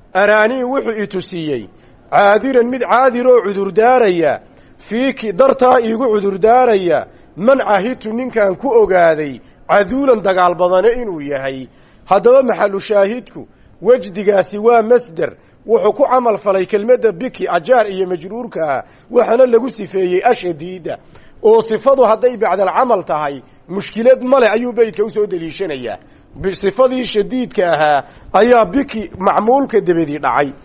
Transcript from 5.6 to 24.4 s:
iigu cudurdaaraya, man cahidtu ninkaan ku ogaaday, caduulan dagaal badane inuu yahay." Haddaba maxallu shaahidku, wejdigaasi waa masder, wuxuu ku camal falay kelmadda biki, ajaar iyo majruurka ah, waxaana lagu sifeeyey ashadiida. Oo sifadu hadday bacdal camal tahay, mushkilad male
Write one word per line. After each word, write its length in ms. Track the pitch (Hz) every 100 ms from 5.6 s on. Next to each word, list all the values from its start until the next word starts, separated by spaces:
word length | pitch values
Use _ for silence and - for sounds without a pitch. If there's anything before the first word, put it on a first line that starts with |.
| 254 254
iigu 260 | 226 220 262
cudurdaaraya, 920 | 214 196 190 220 247 247 202 180 143 98 - - -
man 220 | 214 269
cahidtu 540 | 196 202 214 254 214
ninkaan 420 | 226 254 226 202 180
ku 120 | 277 233
ogaaday, 580 | 202 185 170 156 151 123 - _ -
caduulan 520 | 190 190 262 277 226
dagaal 320 | 196 185 180 170
badane 360 | 180 185 208 247
inuu 200 | 226 165
yahay." 460 | 143 139 135 135 127 _ _ _ -
Haddaba 380 | 196 220 262
maxallu 360 | 254 202 208 196
shaahidku, 680 | - 208 196 247 214 156 120 _ _ -
wejdigaasi 760 | 185 254 196 180 196 202 180 208
waa 240 | 220 233
masder, 540 | 220 240 - 165 156 - _ _ -
wuxuu 280 | 220 202
ku 100 | 202
camal 340 | 285 254 240 208
falay 280 | 202 190 185
kelmadda 460 | 208 220 247 214
biki, 360 | 170 254 - -
ajaar 400 | 175 160 247 208
iyo 160 | 190 185
majruurka 520 | 175 170 226 240 165 156
ah, 140 | 131 - _ -
waxaana 340 | 240 208 233 254
lagu 260 | 233 254
sifeeyey 500 | 202 190 190 185 180 185
ashadiida. 720 | - 180 156 175 185 160 - - - - -
Oo 180 | 214 226
sifadu 420 | 220 214 269 269
hadday 340 | 220 220 247 240
bacdal 300 | 208 190 190
camal 340 | 220 254 208 156
tahay, 360 | 156 147 139 - _ -
mushkilad 520 | 190 - 208 233 254
male 260 | 247 269